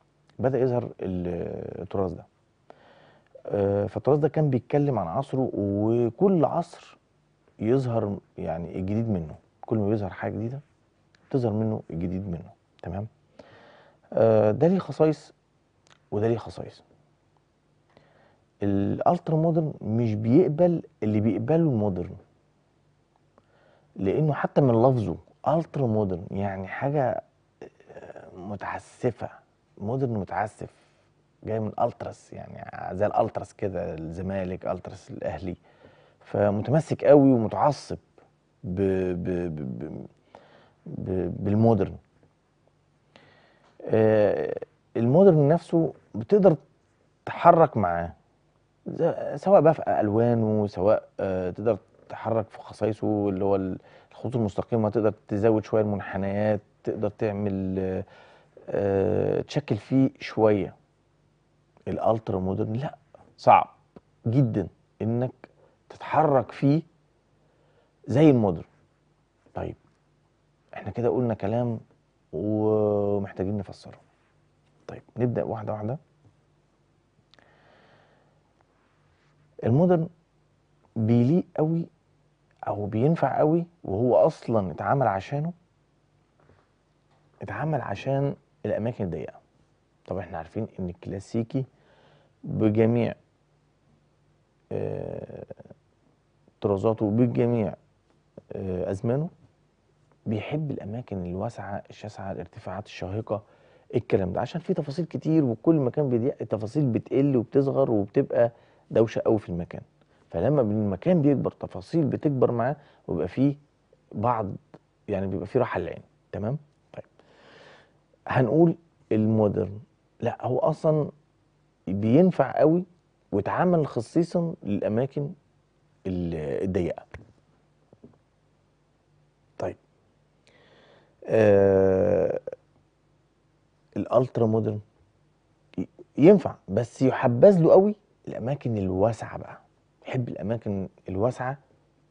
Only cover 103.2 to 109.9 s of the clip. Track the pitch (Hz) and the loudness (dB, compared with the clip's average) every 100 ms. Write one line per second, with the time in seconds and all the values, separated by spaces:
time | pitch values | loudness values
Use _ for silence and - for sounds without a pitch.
103.2 | 110 104 - _ _ _ - 123 - 110 | -6 -8 -8 _ _ _ -4 -4 0 0
104.2 | 90 90 123 170 - 185 143 139 160 127 | 0 -2 -4 -6 -4 -4 -4 -6 -6 -4
105.2 | 151 160 135 110 - 160 127 151 143 120 | 2 2 2 0 2 2 2 0 0 2
106.2 | 123 - 113 107 110 147 139 113 - 131 | 0 -4 -4 -4 -4 0 0 0 0 0
107.2 | 143 131 - 143 135 131 131 110 101 - | 2 2 2 0 2 2 2 2 0 -2
108.2 | 135 120 117 - _ _ - 110 113 - | 0 2 0 0 _ _ -4 2 2 2
109.2 | - 110 - 85 85 - - | 0 0 -2 -8 -8 -12 -18